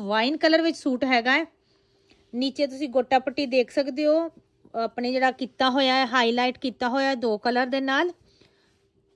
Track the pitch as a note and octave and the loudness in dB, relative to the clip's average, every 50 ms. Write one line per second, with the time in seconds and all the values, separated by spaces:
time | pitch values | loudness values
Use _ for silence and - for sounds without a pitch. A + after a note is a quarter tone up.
0 | G#3 G3 G#3 A3 A3+ C4 D#4 D4+ - D#4+ D#4+ E4 E4 E4 - - - C#4+ B3+ A#3+ | -4 -2 0 0 0 0 0 0 2 4 4 4 2 0 -2 -2 -2 -4 -2 -2
1 | C#4+ B3+ B3+ A#3+ A3+ B3+ C4+ D4+ E4 - _ _ _ _ _ _ _ _ _ _ | 0 0 0 2 2 2 0 0 -2 -4 _ _ _ _ _ _ _ _ _ _
2 | _ _ _ _ _ _ - A#3+ C4 C4+ B3 - D4 C4 C4 C4 D4+ B3+ A#3 C4 | _ _ _ _ _ _ -6 -4 -4 -4 -2 -2 -2 -4 -2 -6 -8 -2 0 0
3 | B3 - C4+ C4 C4 C#4 B3 - C#4+ B3 A#3+ B3+ A#3+ - - D4+ C4+ C#4 B3+ C4 | 2 2 2 0 0 -2 -4 -4 -4 0 0 0 0 0 -2 -2 -2 -2 -2 0
4 | D4+ D4+ D4+ D#4+ E4 D#4+ - - _ _ _ _ _ _ - A3+ A3+ - - - | 2 2 2 2 0 -2 -6 -14 _ _ _ _ _ _ -6 -6 -6 -6 -6 -6
5 | A#3+ B3 B3+ B3+ C4 C4 B3+ - C4+ G#3 - - C4+ C4 B3 C#4 C4+ C4 B3+ C4+ | -4 -2 0 0 0 0 0 -2 -6 -8 -2 0 0 2 2 2 2 2 2 2
6 | C4+ A#3 A#3+ C4 A#3+ A#3 A#3+ A#3+ B3 B3+ B3 - - C4 G#3+ - B3+ A#3+ A#3+ C4+ | 0 2 2 2 2 2 2 2 0 0 -2 -4 -6 -8 -6 -4 -4 -2 0 0
7 | C4+ C4+ C#4 A#3+ B3 A#3 G#3+ G3+ - A#3+ A#3+ B3 C4 B3 B3+ C4+ C4+ C4+ C4+ C#4+ | 0 0 -2 -2 -2 -2 -2 -2 -2 -2 0 0 0 0 -2 -2 -2 0 0 0
8 | E4+ F4+ F4 _ _ _ _ _ _ _ _ _ _ _ _ _ _ _ _ _ | 0 -2 -4 _ _ _ _ _ _ _ _ _ _ _ _ _ _ _ _ _
9 | _ _ _ | _ _ _